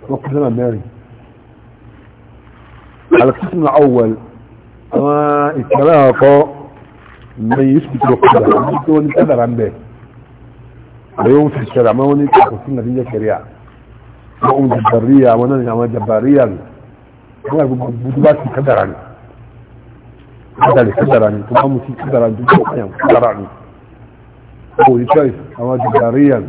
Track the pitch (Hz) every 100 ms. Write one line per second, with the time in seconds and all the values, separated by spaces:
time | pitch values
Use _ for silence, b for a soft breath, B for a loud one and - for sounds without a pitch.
0 | - 131 - 139 139 117 123 107 92 -
1 | - - - - - - - - - -
2 | - _ - - - - - - - -
3 | - - 135 127 180 180 151 135 147 123
4 | 113 110 - - - - - - - -
5 | 143 147 147 147 147 151 120 - 143 160
6 | 135 120 135 143 151 - - - - -
7 | - - - - 110 123 135 139 - -
8 | - - - - - - - - - 156
9 | 147 - 156 127 117 117 107 - - -
10 | - - - - - - - - - -
11 | - - 113 139 151 143 117 - 117 117
12 | 135 143 143 - - 107 - 131 113 127
13 | 123 113 107 90 - - - - - -
14 | - - - - - 135 135 120 110 113
15 | 113 139 127 113 123 135 120 113 120 110
16 | 104 110 123 143 117 90 - - - -
17 | - - _ - 143 147 139 127 123 117
18 | 123 131 151 151 127 - 139 110 98 -
19 | - - - - - - - - - -
20 | - - - - - - - 131 117 -
21 | 139 131 107 104 104 120 135 131 123 123
22 | 143 127 117 110 123 196 120 139 101 90
23 | - 131 117 104 95 - - - - -
24 | - - - - - - - - - 123
25 | 123 175 139 - - - 120 127 127 -
26 | 117 123 143 123